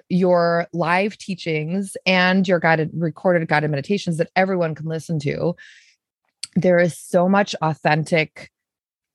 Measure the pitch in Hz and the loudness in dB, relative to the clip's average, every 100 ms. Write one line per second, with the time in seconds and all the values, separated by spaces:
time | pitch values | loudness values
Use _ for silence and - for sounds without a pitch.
0 | - 185 180 175 170 170 170 170 160 180 | -2 0 2 4 2 0 -2 -4 0 0
1 | 208 - - 180 - 156 156 185 196 - | 0 -4 -10 -8 -4 -4 -2 -4 -6 -4
2 | - 185 180 190 190 175 165 160 156 156 | 0 4 4 4 2 2 2 2 0 -4
3 | 165 - 190 175 160 151 151 147 135 202 | -6 -2 0 0 2 0 0 -2 -2 -4
4 | 185 160 160 - 190 190 165 151 156 160 | -2 -4 -2 0 0 0 -2 -4 -8 -8
5 | - 165 139 143 156 175 - - _ _ | -6 -4 -4 -4 -4 -6 -12 -20 _ _
6 | _ _ _ _ - - 180 175 175 - | _ _ _ _ -6 0 2 4 2 -2
7 | - 185 180 196 202 - 160 156 160 156 | -2 0 2 2 0 -2 -4 -2 0 0
8 | 151 170 151 - - _ _ _ _ _ | 2 0 0 -6 -20 _ _ _ _ _
9 | _ | _